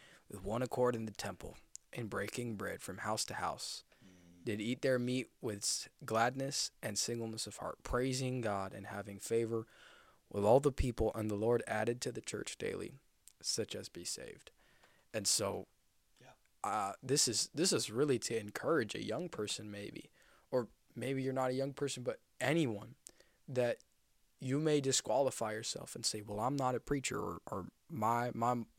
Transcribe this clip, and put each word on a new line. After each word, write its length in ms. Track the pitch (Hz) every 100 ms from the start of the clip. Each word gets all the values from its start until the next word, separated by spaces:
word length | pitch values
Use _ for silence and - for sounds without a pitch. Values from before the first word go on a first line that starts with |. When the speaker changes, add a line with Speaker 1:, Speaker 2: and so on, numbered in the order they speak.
| - - _
Speaker 1:
with 140 | 98
one 200 | 95 113
accord 320 | 127 - 123 117
in 100 | 110
the 60 |
temple, 440 | - 101 92 85 - - - -
and 180 | - 107
breaking 460 | 101 101 - 120 101
bread 260 | 95 90
from 160 | - 95
house 260 | 107 110 -
to 80 |
house, 500 | 87 87 71 - - - _
Speaker 2:
Mm. 400 | - - - -
Speaker 1:
did 160 | 113 107
eat 220 | 110 127
their 160 | 135 127
meat 320 | 123 127 - _
with 180 | 120 101
s-, 260 | - - - _
gladness 680 | 131 110 120 131 135 - - -
and 160 | 113 101
singleness 480 | - 117 113 110 104
of 120 | -
heart, 240 | - -
praising 580 | - 123 135 127 131 127
God 320 | 107 98 95
and 140 | 101 98
having 320 | 101 98 101
favor 480 | - 113 113 113 113 - - - - - _
with 140 | 101
all 140 | 101 131
the 120 | 143
people, 400 | - 127 - 110
and 160 | 113 107
the 60 | 101
Lord 260 | 113 120 -
added 340 | 107 110 120
to 100 | 131
the 80 | 113
church 340 | - 104 - -
daily 400 | 98 95 95 135 _ _ - _
such 340 | - - 101
as 140 | 101 107
be 160 | 87
saved." 460 | - - 60 - - - _ _ - _ _
And 160 | 110 98
so, 400 | - 98 98 - _ _ _ _ _
Speaker 2:
Yeah. 120 | - - _ _
Speaker 1:
uh, 300 | 101 104 98 95
this 260 | 127 147 -
is, 220 | 104 -
this 180 | 135 185
is 180 | 139 -
really 280 | 110 147 120
to 160 | - 113
encourage 580 | 104 - 131 160 107 110
a 80 |
young 240 | 107 117 85
person 420 | - 104 - 107
maybe, 400 | 101 101 - - _ - - _
or 180 | 127 113 _ _ 120
maybe 260 | 123 135
you're 100 | 131
not 180 | 131 131
a 40 |
young 180 | 127 139
person, 280 | 135 139 131
but 160 | 123 - _ _
anyone, 560 | 143 165 135 101 113 - - - _ _ -
that 320 | 123 120 110 _ _ _ _ _ _
you 180 | 131 143
may 220 | 156 151
disqualify 720 | 135 123 - 120 135 - 110
yourself 420 | 110 120 - -
and 100 | -
say, 160 | - 107
"Well, 180 | 107 104
I'm 160 | 123 143
not 180 | 127
a 60 | 123
preacher," 380 | - 143 - -
or, 200 | - - -
or, 220 | 101 90 - -
"My, 420 | 151 107 117 123
my, 300 | 117 117 123 110